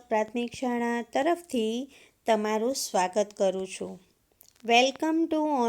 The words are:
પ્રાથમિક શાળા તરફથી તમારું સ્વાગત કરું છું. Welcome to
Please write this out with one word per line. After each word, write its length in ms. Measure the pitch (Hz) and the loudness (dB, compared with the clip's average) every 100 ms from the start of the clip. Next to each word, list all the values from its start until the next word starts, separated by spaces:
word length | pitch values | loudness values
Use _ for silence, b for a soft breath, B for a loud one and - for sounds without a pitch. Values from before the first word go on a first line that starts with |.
| - | -2
પ્રાથમિક 440 | 220 214 240 240 | -2 0 -4 -6
શાળા 480 | - 247 240 233 233 | -4 -4 -2 -2 -4
તરફથી 920 | 233 262 302 339 - 247 220 233 269 B B B - | -4 -2 0 -2 -2 -2 -2 -4 -8 B B B 0
તમારું 480 | 220 214 214 233 | 0 2 0 -2
સ્વાગત 600 | 269 - 196 185 208 208 - | -4 -2 0 2 0 -2 0
કરું 280 | 190 190 185 | 0 0 -6
છું. 340 | - 185 185 _ _ _ _ - _ 220 | -10 -12 -12 _ _ _ _ -20 _ 4
Welcome 600 | 233 262 269 320 320 320 | 6 6 2 0 0 0
to 80 | 311 302 269 | 0 0 0